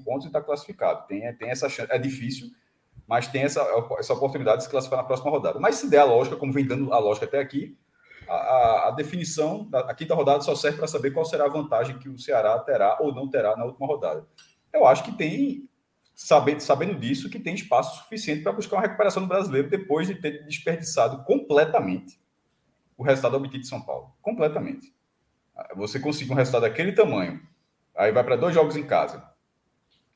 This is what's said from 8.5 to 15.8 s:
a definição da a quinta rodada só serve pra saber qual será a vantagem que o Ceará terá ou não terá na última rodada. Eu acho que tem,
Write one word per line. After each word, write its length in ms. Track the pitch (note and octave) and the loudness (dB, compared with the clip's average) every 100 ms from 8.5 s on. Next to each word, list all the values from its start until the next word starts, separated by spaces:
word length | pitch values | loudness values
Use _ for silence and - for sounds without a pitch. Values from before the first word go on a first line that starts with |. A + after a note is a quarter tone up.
| B2+ A#2 G#2+ G#2 | 4 6 4 2
a 20 | |
definição 760 | C3 D3+ F3+ D#3+ - - G#3 G#3 | 0 -4 -6 -4 0 0 -2 -4
da 120 | B2+ | -4
a 120 | B2 | -2
quinta 220 | A2 E3 | -6 -2
rodada 260 | E3 C#3 C#3+ | 2 4 2
só 120 | D3+ | 2
serve 240 | C#3+ D3 D3+ | 0 0 -2
pra 80 | D#3 | -4
saber 240 | D3 C3+ | -2 -2
qual 140 | C#3 | -2
será 220 | D#3+ D3+ C#3+ | -2 0 0
a 20 | |
vantagem 500 | D3+ D3 A2+ B2 B2+ | 0 -2 0 -2 -6
que 100 | C#3 | -14
o 80 | B2+ | -12
Ceará 400 | - B2+ G#2+ A2+ | -2 2 2 2
terá 360 | - A#2+ G2 A2 | 0 2 2 2
ou 120 | D3+ | 0
não 160 | B2+ C3+ | -2 -2
terá 280 | C3+ G#2+ A2 | 0 0 0
na 80 | |
última 240 | A#2+ - C#3+ | -4 -6 -4
rodada. 360 | D3 E2+ D#2 - _ - _ _ | -2 -4 -6 -10 _ -20 _ _
Eu 140 | D4+ E3+ | 6 8
acho 160 | C#3 | 6
que 80 | - | 2
tem, 580 | - D#3 - C#3 - - _ | -4 -4 -2 -2 -4 -12 _